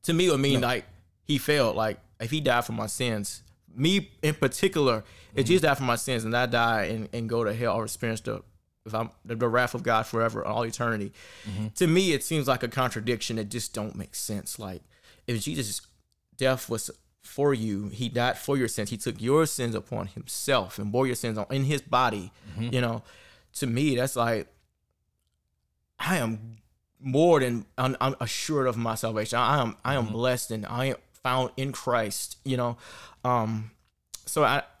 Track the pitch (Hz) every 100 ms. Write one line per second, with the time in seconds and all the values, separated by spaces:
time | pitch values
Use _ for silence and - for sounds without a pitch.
0 | - 165 180 143 139 139 123 123 - -
1 | _ _ _ 147 - 147 120 101 110 -
2 | _ _ 117 156 139 123 120 117 110 -
3 | 123 110 101 - - _ _ 107 151 196
4 | - - 151 151 139 - 196 175 139 113
5 | - - - - 127 180 156 139 131 117
6 | - 123 110 117 123 120 117 113 90 110
7 | 107 120 113 117 113 110 120 104 107 -
8 | 117 113 - 107 - _ _ _ - 110
9 | 117 - - 113 120 117 120 123 123 113
10 | 110 117 113 110 - 107 117 - 120 113
11 | 101 - - - 107 98 107 - 175 165
12 | 190 143 - 160 135 127 120 117 127 113
13 | 110 120 - 113 104 120 - - 107 -
14 | 95 - - 104 - - 104 92 _ _
15 | _ - - 120 101 156 110 98 - _
16 | _ _ _ _ 131 131 - 113 - -
17 | _ _ - - 143 135 110 101 104 107
18 | 120 123 123 123 - 139 120 - 104 110
19 | - 113 113 147 160 - 120 110 - 110
20 | 95 - - - - 131 95 - 104 113
21 | 135 120 120 107 104 135 135 147 - 123
22 | 127 107 92 _ 107 85 117 123 123 113
23 | - - - - _ - 135 117 151 123
24 | 131 - 117 113 - _ _ _ _ _
25 | _ _ _ _ _ _ _ _ _ _
26 | 156 180 117 110 113 110 _ _ _ _
27 | 135 131 170 160 127 120 101 - 131 131
28 | 127 139 113 - - 151 131 113 117 110
29 | 113 110 107 117 123 143 117 101 127 139
30 | 113 110 123 127 - 110 104 120 131 127
31 | _ _ 131 127 127 - 135 131 - 120
32 | 110 101 - - - 127 120 120 - -
33 | - - 127 123 110 110 110 _ _ _
34 | _ - - - 143 139 - _